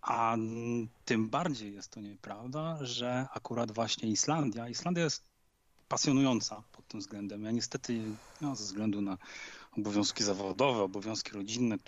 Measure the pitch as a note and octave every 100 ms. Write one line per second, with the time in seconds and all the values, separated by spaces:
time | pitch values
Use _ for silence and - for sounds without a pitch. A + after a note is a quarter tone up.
0 | - A#2 A2+ A2+ A2 A2+ A#2+ A#2+ A2+ -
1 | - A#2 A2 C3+ E3+ C3 G#2+ G2+ - -
2 | G#2 G2+ - G2+ A#2+ C#3+ D#3+ D#3+ C3+ A#2+
3 | B2 B2 C3+ - - A#2 A#2 G#2+ A2+ -
4 | A2 G#2 - D#3+ C3+ A2 A#2 A#2 F3 F3
5 | E3 - - _ _ _ _ _ _ A#2+
6 | - C3+ C3+ A#2 - G#2+ A2 - - G#2+
7 | G2 G#2 G2+ G#2 G#2+ A#2 - C3+ - A#2
8 | A2 G#2 - - D3 C3+ G#2 G2 A2 G2+
9 | G2+ G2+ - - - - - - G#2 G#2
10 | G2+ - G2+ F#2+ G2 F#2+ C#3 A#2+ G2 G2+
11 | G2+ A2+ - G#2 G2 A2+ A#2+ G#2